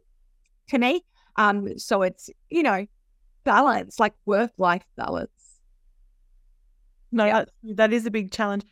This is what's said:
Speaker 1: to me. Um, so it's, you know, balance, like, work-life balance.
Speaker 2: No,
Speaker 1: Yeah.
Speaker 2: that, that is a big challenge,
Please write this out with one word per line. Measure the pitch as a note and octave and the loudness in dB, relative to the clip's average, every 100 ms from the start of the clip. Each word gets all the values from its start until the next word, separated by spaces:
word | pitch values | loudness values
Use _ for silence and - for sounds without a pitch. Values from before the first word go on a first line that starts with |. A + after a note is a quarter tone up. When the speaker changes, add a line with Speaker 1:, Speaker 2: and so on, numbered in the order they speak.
| _ _ _ _ _ _ - | _ _ _ _ _ _ -4
Speaker 1:
to | C4 | -2
me. | B3 F4 - _ _ - | 0 -2 -6 _ _ 0
Um, | G#3 G3+ G3+ - | 0 0 -4 -8
so | - G3+ | -2 0
it's, | F#3 - - - - | 0 -4 -20 -20 -6
you | E4 | -2
know, | C#4+ F#3+ G#3 _ _ _ _ _ | 0 0 -4 _ _ _ _ _
balance, | C4 G#3 C4+ G3+ F#3+ - | 2 4 4 2 -2 -2
like, | G#3+ - G#3 | -2 -2 -2
work-life | G3+ A#3+ - F3+ F3 - - | 0 0 0 0 0 -4 -10
balance. | - E2+ - _ _ _ _ _ _ _ _ _ _ _ _ _ _ _ _ _ _ | -6 -6 -8 _ _ _ _ _ _ _ _ _ _ _ _ _ _ _ _ _ _
Speaker 2:
No, | A#3 | 0
Speaker 1:
Yeah. | G#3 G#3+ | 2 2
Speaker 2:
that, | - _ A3 G#3 | -2 _ -6 0
that | A3 | 2
is | A#3 A3 | 2 -2
a | |
big | A3 F#3+ | -4 -6
challenge, | - G#3 G3+ - | -4 -4 -4 -8